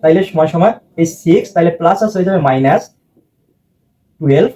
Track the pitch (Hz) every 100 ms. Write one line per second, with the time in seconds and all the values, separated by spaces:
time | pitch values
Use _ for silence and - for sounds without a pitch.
0 | 160 170 190 165 156 165 196 226 _ -
1 | 165 - 170 190 - - 170 165 165 196
2 | 214 208 185 190 139 131 135 190 - _
3 | _ _ _ _ _ _ _ _ _ _
4 | _ _ 147 139 226